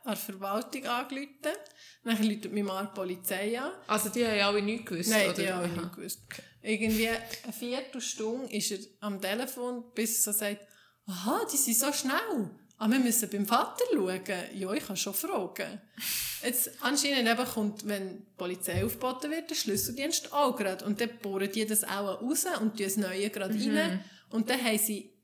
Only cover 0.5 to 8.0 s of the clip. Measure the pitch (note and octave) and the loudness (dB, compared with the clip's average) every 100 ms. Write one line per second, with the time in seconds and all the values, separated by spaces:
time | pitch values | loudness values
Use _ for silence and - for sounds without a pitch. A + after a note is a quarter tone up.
0.5 | G#3 B3 C4+ B3+ A#3+ C4+ C4+ C#4+ - D4+ | 0 -2 -6 -2 -2 -2 -6 -8 -4 -4
1.5 | G4+ - - - - A#3 A3 A3 G#3 F#3+ | -4 -10 -20 -20 -10 0 4 4 2 -2
2.5 | G#3 G3+ F#3+ G3+ G3+ F#3 F3+ - F#3+ G#3 | -2 0 -2 -4 -4 -4 -4 -2 -2 0
3.5 | A#3 C#4+ - - G#3+ G#3 A#3+ A3+ G#3 G3+ | -2 -4 -8 0 0 2 2 4 4 4
4.5 | G#3 G3+ A3+ - E3+ F#3 A3 F#3+ F3 F#3+ | 4 2 -2 -4 -2 4 6 4 4 0
5.5 | F3+ F3 E3+ F3 - G3 - - - - | 0 -2 -2 -6 -8 -10 -10 -10 -14 -14
6.5 | - G#3+ G#3+ A3 G#3+ A3+ A3+ - - B3 | -10 -2 2 2 4 2 0 -4 -8 -8
7.5 | - A#3+ C4 C4 B3+ | -6 -4 -4 -4 -6